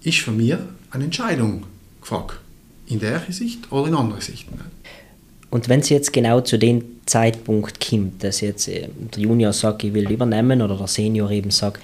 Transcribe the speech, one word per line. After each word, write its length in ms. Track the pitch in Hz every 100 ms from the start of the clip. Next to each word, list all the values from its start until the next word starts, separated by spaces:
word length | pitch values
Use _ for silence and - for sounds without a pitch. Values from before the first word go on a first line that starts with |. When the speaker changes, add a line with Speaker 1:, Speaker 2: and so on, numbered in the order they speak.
Speaker 1:
ist 160 | 165 165
von 180 | - 110
mir 220 | 117 180 - - -
eine 140 | 131 147
Entscheidung 580 | 208 226 147 110 92 - - - -
gefragt.“ 380 | - 104 - - - - - - -
In 120 | 110
der 220 | 107 160
Hinsicht 500 | 175 175 233 - -
oder 160 | 139 156
in 80 | 156
anderer 260 | 113 104
Sicht. 260 | - - - - - - - - - - - - -
Speaker 2:
Und 180 | 120 117
wenn's 220 | 131 139
jetzt 240 | 143 -
genau 260 | 127 117 120
zu 180 | 123 113
dem 240 | 113 120 117 - -
Zeitpunkt 800 | 113 113 113 - 107 104 - -
kommt, 380 | 110 95 -
dass 160 | 98 -
jetzt, 300 | 104 101 -
äh, 180 | 90 - - 113
der 80 | -
Junior 300 | 104 117 107
sagt, 320 | 104 110 107
„Ich 100 | 104
will 160 | 104 104
übernehmen“, 520 | 110 120 107 123 131
oder 160 | 104 98
der 100 | 95
Senior 420 | - 107 110 101
eben 220 | 104 101
sagt, 300 | - 104 -